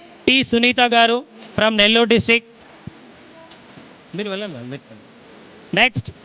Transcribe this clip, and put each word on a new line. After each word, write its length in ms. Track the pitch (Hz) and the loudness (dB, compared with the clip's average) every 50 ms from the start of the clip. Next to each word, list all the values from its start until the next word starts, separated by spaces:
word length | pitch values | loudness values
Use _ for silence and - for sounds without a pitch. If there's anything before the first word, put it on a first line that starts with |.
| - - - - - | -20 -20 -20 -4 -2
టి 180 | - 254 269 247 | 0 0 0 0
సునీత 360 | - 240 233 233 247 247 254 | 0 0 0 2 0 2 0
గారు 440 | 247 240 240 233 233 226 233 247 294 - - - - - - | 0 2 4 4 4 2 2 -2 -6 -10 -18 -20 -20 -10 -4
from 200 | - 214 220 220 | -2 0 0 2
నెల్లూరు 320 | 214 202 208 220 233 240 214 | 2 2 2 2 2 2 2
డిస్ట్రిక్ట్. 400 | 233 214 - - 233 233 233 - - - - - - - - - - - - - - - - - 330 330 330 - - - - - - - - - - - - - - | 2 0 2 0 0 -2 -2 -8 -18 -20 -20 -20 -20 -20 -20 -20 -20 -20 -20 -20 -20 -20 -20 -20 -20 -20 -20 -20 -20 -20 -20 -20 -20 -20 -20 -20 -20 -20 -20 -14 -12
మీరు 140 | 175 214 208 | -10 -8 -8
వెళ్ళండి 260 | 190 196 208 196 156 | -8 -10 -10 -12 -12
మేడం, 140 | 120 120 123 | -14 -14 -14
మీరు 120 | 135 135 - - | -14 -16 -16 -20
వెళ్ళండి. 920 | 113 - - - - - - - - - - - - - - - - 196 | -20 -20 -20 -20 -20 -20 -20 -20 -20 -20 -20 -20 -20 -20 -12 -4 0 0
నెక్స్ట్ 300 | 233 247 - - - - - - | 0 0 0 -6 -10 -10 -16 -20